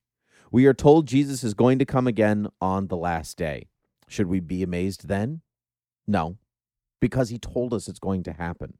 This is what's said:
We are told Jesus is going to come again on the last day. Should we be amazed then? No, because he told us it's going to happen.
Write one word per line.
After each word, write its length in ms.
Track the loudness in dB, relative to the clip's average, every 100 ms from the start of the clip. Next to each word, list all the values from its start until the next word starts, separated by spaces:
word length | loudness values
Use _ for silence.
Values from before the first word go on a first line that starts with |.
| _ _ _ _ 0
We 160 | 6 6
are 80 |
told 340 | 6 6 6 6
Jesus 360 | 0 0 -2
is 100 | -4
going 240 | 2 4 4
to 60 | 2
come 220 | 0 0
again 400 | 2 2 2 -2 -4
on 260 | -2 -2 -4
the 80 | -4
last 420 | -4 -4 -8 -8
day. 300 | -8 -8 -14 _ _ _ -12
Should 200 | -4 -2
we 120 | -2
be 240 | -4 -6
amazed 460 | -4 -4 -4 -6 -4
then? 320 | -4 -4 -8 _ _ _ _ _ _ -4
No, 280 | -2 -2 -10 _ _ _ _ _ -4
because 260 | -2 0 -2
he 100 | -4
told 360 | -8 -4 -4
us 160 | -4 -8
it's 100 | -10
going 240 | -6 -4
to 80 | -6
happen. 460 | -8 -10 -10 -14